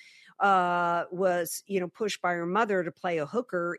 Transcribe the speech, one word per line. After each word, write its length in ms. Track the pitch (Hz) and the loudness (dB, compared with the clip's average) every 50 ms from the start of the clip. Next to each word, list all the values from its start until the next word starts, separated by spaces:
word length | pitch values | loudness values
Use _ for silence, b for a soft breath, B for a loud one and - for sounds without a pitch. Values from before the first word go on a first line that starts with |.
| B B B B B B B B | B B B B B B B B
uh, 680 | - 202 196 185 180 175 175 175 175 170 170 170 156 - | 2 4 4 4 4 2 2 2 2 2 0 0 -2 -4
was, 540 | 180 175 196 185 180 175 170 160 - - - | -4 0 2 2 2 2 0 -4 -6 -12 -8
you 140 | - 196 190 | -4 -2 -2
know, 80 | 180 170 | -2 -4
pushed 340 | - - 226 202 - - | -6 -4 -4 -4 -4 -2
by 120 | - 180 175 | 0 0 0
her 120 | 170 170 | 0 -2
mother 380 | 170 180 214 233 208 202 185 170 | 0 0 0 0 2 0 0 0
to 80 | 170 | -2
play 260 | - _ - 185 170 160 | -8 _ -4 -2 -2 -2
a 80 | 147 | -2
hooker 500 | 147 - 233 240 - - 180 170 175 175 | -2 -4 -6 -4 -2 -4 -4 -4 -4 -6